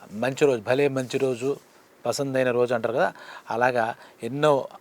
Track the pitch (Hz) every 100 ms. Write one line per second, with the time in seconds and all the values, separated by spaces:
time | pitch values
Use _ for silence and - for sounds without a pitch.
0 | - 104 123 135 143 120 104 131 143 131
1 | 127 135 131 120 131 135 - - _ _
2 | 120 113 139 131 127 120 123 120 113 123
3 | 185 - - - - 113 123 123 113 -
4 | - - 117 139 151 143 - -